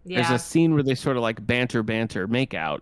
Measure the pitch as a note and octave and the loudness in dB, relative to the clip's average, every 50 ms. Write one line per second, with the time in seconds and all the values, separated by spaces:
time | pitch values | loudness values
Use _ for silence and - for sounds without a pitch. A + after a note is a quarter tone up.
0 | - F3 F3+ B2 B2 - B2 A#2+ - - - E3+ E3 E3 D#3 D3 C#3 C3+ C3 B2+ | -12 -6 -2 -2 0 2 0 0 -2 0 2 4 4 4 4 4 2 2 0 0
1 | - D3 C3 B2 A#2 A2+ A2+ A2 G#2+ A2 A#2+ B2 B2+ A#2+ - A#2 A2 A2+ A2 A2+ | 0 -2 0 0 0 0 -2 -2 -2 -2 0 0 0 0 0 0 0 0 0 -2
2 | A#2 A2+ - G2+ F#2 G#2 A#2 B2+ C3+ - - E2+ D#2+ D#2 D2 - | -2 -2 -4 -4 -2 0 0 0 0 -2 -4 -4 -4 -4 -4 -6